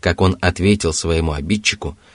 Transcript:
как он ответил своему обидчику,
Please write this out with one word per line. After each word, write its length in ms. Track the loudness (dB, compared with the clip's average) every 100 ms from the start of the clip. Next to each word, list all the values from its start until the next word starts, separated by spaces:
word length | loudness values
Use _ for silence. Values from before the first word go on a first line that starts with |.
как 180 | 0 2
он 160 | 2 2
ответил 520 | 0 2 2 2 0
своему 380 | -2 0 0 0
обидчику, 640 | -2 -2 -2 -2 -4 -8 -10 _